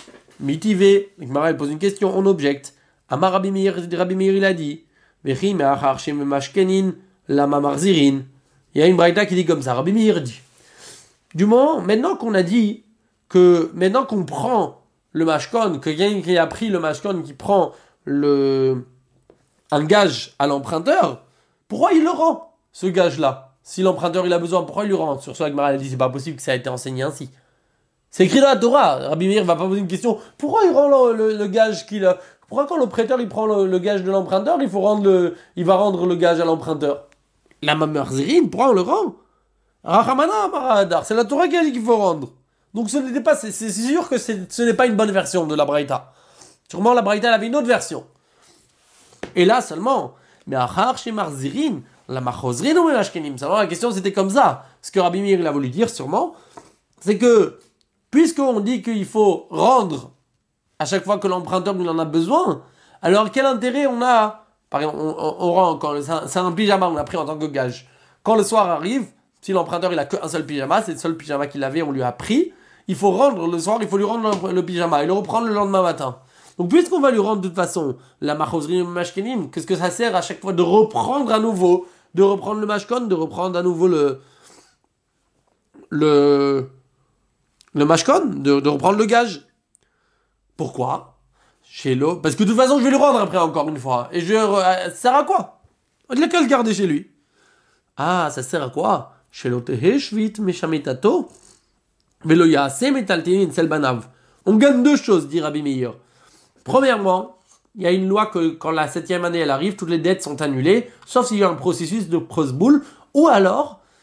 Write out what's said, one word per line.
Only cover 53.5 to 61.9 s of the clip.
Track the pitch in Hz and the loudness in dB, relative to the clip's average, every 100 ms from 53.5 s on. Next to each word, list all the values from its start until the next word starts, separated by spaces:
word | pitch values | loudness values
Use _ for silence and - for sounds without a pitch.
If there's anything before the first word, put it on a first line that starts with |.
| 202 | 0
la | 196 | 0
question | 165 240 | -2 -4
c'était | 190 190 | -2 -4
comme | 196 190 | -2 0
ça. | 226 220 127 - _ | 2 2 0 -10 _
Ce | - | -6
que | 196 | 0
Rabbi | 180 180 | 0 0
Meir, | 202 190 | 2 2
il | 160 | 0
a | |
voulu | 143 131 | -2 -4
dire | 135 226 | -2 -2
sûrement, | - 135 196 339 - _ - - _ _ _ | -4 -4 -2 -4 -6 _ -20 -20 _ _ _
c'est | 185 202 | -4 2
que | 240 233 165 - _ _ _ _ _ | 4 6 4 -2 _ _ _ _ _
puisqu'on | 269 330 330 269 226 | 4 4 2 0 0
dit | 202 254 | 0 -2
qu'il | - 220 | -4 -4
faut | 190 214 208 202 - | -2 2 2 2 -2
rendre | 160 190 254 196 135 - _ _ _ _ _ _ - | 0 4 4 2 -4 -12 _ _ _ _ _ _ -10
à | 147 | -4
chaque | 196 | -4
fois | 170 208 | -2 -2
que | 202 | -2
l'emprunteur, | 185 175 185 180 190 | -4 -4 -4 -2 -2
il | 175 | -2